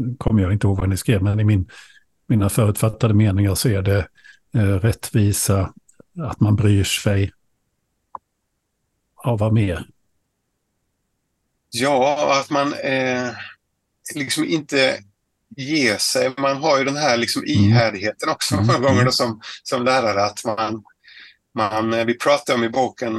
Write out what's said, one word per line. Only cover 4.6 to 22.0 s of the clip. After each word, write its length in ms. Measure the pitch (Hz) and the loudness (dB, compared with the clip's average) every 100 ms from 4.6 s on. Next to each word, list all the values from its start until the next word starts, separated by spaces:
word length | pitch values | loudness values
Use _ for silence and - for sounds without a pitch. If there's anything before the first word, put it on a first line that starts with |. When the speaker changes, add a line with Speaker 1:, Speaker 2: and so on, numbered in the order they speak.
Speaker 1:
rättvisa, 1080 | 98 95 110 - - 113 101 95 - 98 92 - _ - - 175 127 | 2 2 0 -2 -2 0 2 2 0 0 -2 -8 _ -20 -18 -10 -8
att 100 | - | 0
man 160 | 107 104 | 2 4
bryr 280 | 104 101 | 4 4
sig. 480 | 95 - 107 98 95 - _ _ _ _ _ _ _ - _ _ _ _ _ _ _ _ _ - | 2 -2 0 0 -2 -6 _ _ _ _ _ _ _ -20 _ _ _ _ _ _ _ _ _ -8
Ja, 120 | - 110 | -4 -2
vad 160 | 107 | 0
mer? 340 | 110 98 82 - _ _ _ _ _ _ _ _ _ _ _ _ _ _ _ _ _ _ | 0 0 -4 -10 _ _ _ _ _ _ _ _ _ _ _ _ _ _ _ _ _ _
Speaker 2:
Ja, 600 | - 135 135 139 147 147 139 | -4 0 2 2 0 0 0
att 100 | 135 | 0
man... 220 | 143 143 | -2 -2
Eh, 560 | 139 143 131 131 127 123 117 - - _ _ _ _ - | -4 -4 -2 -2 -4 -6 -10 -16 -20 _ _ _ _ -12
liksom 300 | 147 131 151 | -8 -6 -4
inte 540 | 156 160 147 139 135 98 - _ _ _ _ - | -2 -4 -2 0 0 -2 -10 _ _ _ _ -12
ger 400 | 135 156 120 98 | -4 0 0 0
sig. 360 | - 131 127 131 | -2 -2 -2 -2
Man 180 | 139 135 | -2 0
har 220 | 156 135 | 0 0
ju 60 | |
den 120 | 135 143 | 0 -2
här 200 | 147 117 | 0 0
liksom 260 | 123 - | -2 -4
Speaker 1:
Mm. 220 | - 104 | -2 2
Speaker 2:
ihärdigheten 640 | 104 117 113 101 107 - 156 | 4 4 2 -2 -6 -4 -6
också 260 | 147 - | -4 -2
Speaker 1:
Mm. 120 | 98 107 | 0 2
Speaker 2:
många 120 | - | 2
gånger 140 | 135 | 2
Speaker 1:
Mm. 120 | 127 | 2
Speaker 2:
då 80 | 127 | 2
som, 280 | - 120 107 - - | 0 -2 -6 -12 -16
som 220 | - 131 | -6 -2
lärare, 400 | 123 127 113 101 | 0 0 0 0
att 200 | 101 - | -2 -4
man, 400 | 120 104 107 110 104 _ _ - - _ _ | -6 -4 -4 -6 -12 _ _ -20 -20 _ _
man, 380 | 113 104 110 113 | -4 -2 -2 -2
eh, 100 | 113 | 0